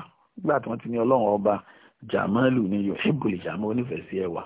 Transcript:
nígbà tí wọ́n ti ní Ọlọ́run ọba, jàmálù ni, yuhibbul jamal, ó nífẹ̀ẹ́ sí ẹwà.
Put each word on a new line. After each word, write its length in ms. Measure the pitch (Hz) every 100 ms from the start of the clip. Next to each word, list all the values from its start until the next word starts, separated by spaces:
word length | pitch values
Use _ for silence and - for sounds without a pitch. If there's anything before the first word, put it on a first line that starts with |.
| - _ _
nígbà 240 | - 170 139
tí 100 | 120
wọ́n 140 | 117
ti 60 | 113
ní 80 | 117
Ọlọ́run 300 | 117 131 107
ọba, 260 | 104 104 98 - - - _
jàmálù 600 | 113 104 92 110 131 127
ni, 160 | 95 101
yuhibbul 520 | 98 90 - 143 120 90
jamal, 320 | 87 85 107
ó 60 |
nífẹ̀ẹ́ 300 | 120 123 82
sí 100 | - 95
ẹwà. 260 | 90 82